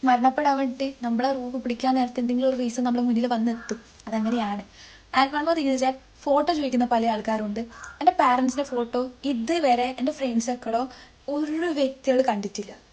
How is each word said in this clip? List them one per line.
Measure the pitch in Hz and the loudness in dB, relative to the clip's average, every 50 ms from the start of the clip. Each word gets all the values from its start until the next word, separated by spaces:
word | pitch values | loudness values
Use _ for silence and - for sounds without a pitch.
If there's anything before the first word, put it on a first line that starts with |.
| - 262 | 6 4
മരണപ്പെടാൻ | 247 240 233 262 254 - 302 285 277 277 | 4 6 4 2 2 4 2 2 2 2
വേണ്ടിയിട്ട് | 277 262 240 - 277 269 269 - 240 | 0 -2 -2 -2 -4 -4 -4 -6 -4
നമ്മളെ | 240 233 226 247 269 277 262 | -2 0 0 2 0 0 -2
റൂഹ് | 247 247 247 262 220 | -4 -6 -6 -6 -4
പിടിക്കാൻ | 247 240 226 - 262 262 262 | -4 -4 0 0 2 2 2
നേരത്ത് | 247 240 240 - 247 | 2 0 -2 -4 -2
എന്തെങ്കിലും | 233 247 247 262 262 | 0 0 2 2 2
ഒരു | 262 240 | 0 0
റീസൺ | 247 240 226 - 247 247 | -2 -2 -2 -2 0 0
നമ്മുടെ | 240 240 240 247 | 0 2 2 2
മുന്നിൽ | 240 226 240 247 247 | 2 2 2 0 0
വന്നെത്തും. | 226 226 233 233 226 - - 220 - - - - - - - | 0 0 0 -2 -4 -6 -8 -10 -10 -10 -20 -20 -16 -10 -6
അതങ്ങനെയാണ്. | - 220 214 220 240 240 220 208 202 202 196 - - - - - - - - _ - 254 | -4 -2 0 0 0 0 -2 -2 -4 -6 -8 -14 -20 -20 -20 -20 -20 -20 -16 _ 2 2
And | 269 269 294 | 2 2 2
one | 294 294 | -2 0
more | 330 339 330 | 0 0 2
thing | 294 269 269 | 2 0 0
is | 254 254 | 2 0
that | 262 262 262 - - - - - | 0 -2 -4 -12 -20 -20 -8 0
ഫോട്ടോ | 294 285 277 302 302 349 302 | 2 2 4 4 2 0 0
ചോദിക്കുന്ന | 294 262 247 247 247 240 | 0 0 0 0 2 2
പല | 240 233 226 233 220 | 2 0 2 0 0
ആൾക്കാരുണ്ട്. | 214 220 - 220 214 214 208 208 226 233 233 - - - - - - | -2 -2 -4 -4 -2 -4 -4 -6 -6 -8 -10 -12 -18 -18 -18 -10 2
എൻ്റെ | 285 330 359 - | 2 2 4 4
പാരൻസിൻ്റെ | 302 262 247 247 254 254 247 262 285 269 | 4 4 4 4 2 0 0 -2 -6 -4
ഫോട്ടോ | 262 240 240 233 233 247 254 254 254 - - 277 | -2 -4 -4 -2 -2 -4 -4 -4 -8 -6 -4 -4
ഇതുവരെ | 285 233 226 233 330 339 311 262 240 240 247 254 254 254 | -2 -2 -2 -2 -2 2 4 2 4 2 2 -2 -2 -2
എൻ്റെ | 247 277 302 - | -4 -4 -2 -2
ഫ്രണ്ട് | 269 254 233 226 226 254 | -4 -2 0 0 0 -2
സർക്കിളോ | 247 247 - 226 226 233 254 262 - - - - - _ _ - 285 | -6 -6 -4 -2 -2 -2 -2 -4 -8 -18 -20 -20 -20 _ _ -6 -4
ഒരു | 294 302 294 302 320 339 349 311 277 | -2 -2 -2 -2 -2 -2 -2 0 0
വ്യക്തികൾ | 277 262 269 - - 277 254 254 262 254 | 0 0 -2 -4 0 0 2 2 2 2
കണ്ടിട്ടില്ല. | 226 202 196 202 - - 196 - - - - _ | 0 -2 -4 -6 -8 -8 -12 -12 -14 -20 -20 _